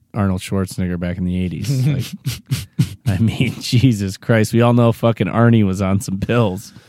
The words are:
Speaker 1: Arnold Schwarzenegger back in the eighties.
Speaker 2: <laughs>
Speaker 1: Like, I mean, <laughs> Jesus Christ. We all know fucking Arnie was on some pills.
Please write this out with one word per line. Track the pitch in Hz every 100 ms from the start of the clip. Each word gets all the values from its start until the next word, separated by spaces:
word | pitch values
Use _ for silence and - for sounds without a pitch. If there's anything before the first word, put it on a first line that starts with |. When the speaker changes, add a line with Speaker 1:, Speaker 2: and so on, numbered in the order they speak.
| _
Speaker 1:
Arnold | 110 98 92
Schwarzenegger | - 98 92 - 90 87
back | 87 90
in | 90
the | 92
eighties. | 90 82 104 135 135
Speaker 2:
<laughs> | - - - 135 - - - - - - - -
Speaker 1:
Like, | 90
I |
mean, | 110 - 120 -
<laughs> |
Jesus | - 123 131 104 98 -
Christ. | - 113 104
We | 117
all | 120
know | 120 117
fucking | - 117 107 92
Arnie | 113 117 117 98
was | 92
on | 95 98
some | - 98
pills. | - 120 107 92 - -